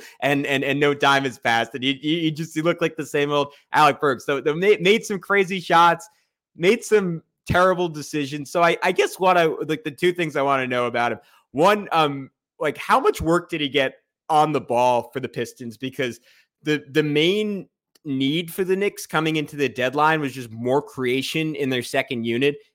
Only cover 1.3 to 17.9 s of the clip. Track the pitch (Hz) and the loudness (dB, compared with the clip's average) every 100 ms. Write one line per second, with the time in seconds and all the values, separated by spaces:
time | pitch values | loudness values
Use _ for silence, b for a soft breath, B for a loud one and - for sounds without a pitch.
1.3 | 113 127 117 117 135 131 135 151 170 160 | -4 0 0 0 -4 -4 -4 -2 -2 -2
2.3 | 151 165 156 165 170 165 156 139 147 143 | -4 -8 -4 -2 0 -2 -4 -4 -2 0
3.3 | 147 143 B B 139 151 143 147 120 - | 0 -2 B B 4 4 4 0 -2 -2
4.3 | 139 147 156 196 202 170 220 214 196 - | -2 -2 0 2 4 4 2 0 -8 -2
5.3 | 202 185 190 170 170 170 165 - _ _ | 0 0 -4 2 4 6 2 -4 _ _
6.3 | _ _ - 175 233 - 214 185 165 _ | _ _ -2 2 2 2 2 2 -6 _
7.3 | _ - 175 185 180 180 151 139 151 139 | _ -2 2 4 2 -2 -6 -8 -6 -6
8.3 | 147 135 175 170 165 180 185 415 - 185 | -8 -4 2 2 2 0 0 0 2 2
9.3 | 180 165 - 151 156 156 131 180 175 160 | 4 2 0 -4 -4 -6 -2 0 0 -2
10.3 | 143 139 135 127 123 120 120 117 110 b | 0 2 2 0 -2 0 0 0 -2 b
11.3 | b b 127 175 208 196 165 151 139 135 | b b 2 2 2 0 0 0 -2 -12
12.3 | _ _ - 156 143 - 226 403 - 160 | _ _ -6 -4 -4 0 2 2 0 2
13.3 | 170 170 165 143 139 131 - _ _ - | 0 0 -6 -2 0 0 -2 _ _ 0
14.3 | 156 156 143 - 120 123 123 117 131 127 | 2 4 2 0 2 2 2 -2 -8 -8
15.3 | 139 117 - 120 110 131 131 127 117 b | -6 -8 -8 -14 -10 -10 -4 -6 -6 b
16.3 | b b _ 151 147 147 143 151 147 165 | b b _ -4 -4 -2 -2 0 2 2
17.3 | 208 214 196 - _ _ | 0 -2 -6 -10 _ _